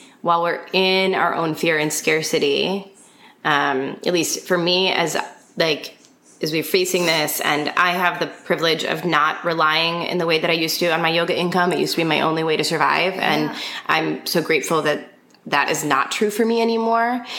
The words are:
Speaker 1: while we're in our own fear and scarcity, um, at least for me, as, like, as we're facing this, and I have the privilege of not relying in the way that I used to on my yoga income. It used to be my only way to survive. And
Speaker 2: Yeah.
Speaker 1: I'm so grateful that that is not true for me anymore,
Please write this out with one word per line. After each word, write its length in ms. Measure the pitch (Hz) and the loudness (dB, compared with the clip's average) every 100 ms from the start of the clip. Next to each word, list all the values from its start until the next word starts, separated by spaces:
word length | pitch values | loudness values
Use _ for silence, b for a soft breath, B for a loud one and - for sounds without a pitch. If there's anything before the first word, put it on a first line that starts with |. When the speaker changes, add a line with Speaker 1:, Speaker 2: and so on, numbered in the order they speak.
| B B | B B
Speaker 1:
while 220 | 170 170 | 0 2
we're 220 | 170 156 - | 2 -2 -2
in 420 | 185 185 190 190 180 | 0 2 4 2 2
our 180 | 156 | 0
own 220 | - 165 156 | 0 -2 0
fear 220 | 165 160 | 0 2
and 120 | 151 | 0
scarcity, 1000 | - - 156 151 160 143 139 151 196 190 B B B B - | -2 0 0 0 0 2 2 0 -2 -8 B B B B -6
um, 560 | 156 143 143 131 135 - - | 0 0 2 0 -4 -4 -2
at 80 | |
least 340 | 175 151 - - | 0 -2 -4 -2
for 100 | 175 | 0
me, 340 | 175 180 190 | 2 2 2
as, 260 | - 165 143 - - - - | 0 0 -2 -6 -14 -18 -2
like, 400 | 165 147 - - - _ _ - | 0 0 -6 -18 -20 _ _ -8
as 100 | 156 | -4
we're 120 | 156 | -4
facing 420 | 147 190 180 185 175 | 0 0 2 0 0
this, 340 | 160 151 - | 0 0 -2
and 280 | - 147 151 | -2 0 0
I 220 | - 180 | 2 0
have 280 | 180 180 185 | 2 0 0
the 80 | 165 | -6
privilege 560 | - - 170 165 160 | -8 -4 0 2 0
of 200 | - 160 175 | 0 -2 0
not 380 | 151 156 - 170 | 2 2 0 -4
relying 580 | 165 156 156 165 170 | 0 2 2 0 -2
in 140 | - 180 | -4 -2
the 80 | 170 | 2
way 140 | 160 | 2
that 100 | 180 | 2
I 40 | |
used 260 | 170 160 - | 0 0 0
to 100 | 175 | 0
on 100 | 160 | 2
my 80 | 165 | 2
yoga 280 | 165 170 135 | 2 0 0
income. 340 | 175 180 180 | 0 2 2
It 80 | 151 | 0
used 140 | 147 | -2
to 40 | - | 0
be 60 | |
my 180 | 165 151 | 0 2
only 220 | 147 160 | 2 0
way 140 | 160 151 | 0 0
to 60 | 151 | 0
survive. 480 | 165 143 156 175 | 0 2 2 0
And 300 | 185 - 151 151 | 0 0 0 -2
Speaker 2:
Yeah. 80 | B B B - | B B B -2
Speaker 1:
I'm 380 | 160 160 156 - | -2 0 -4 -2
so 160 | 175 | -2
grateful 400 | 156 156 - 165 | 0 -2 0 -2
that 260 | 147 147 - - _ _ - | 0 -4 -6 -20 _ _ -4
that 240 | 143 135 | -2 0
is 140 | 147 151 | -2 0
not 260 | 135 - | 0 0
true 180 | - 214 | 0 -2
for 160 | 202 226 | 0 0
me 160 | 233 | 2
anymore, 640 | 226 226 226 226 233 247 247 | 2 0 0 0 0 -2 -6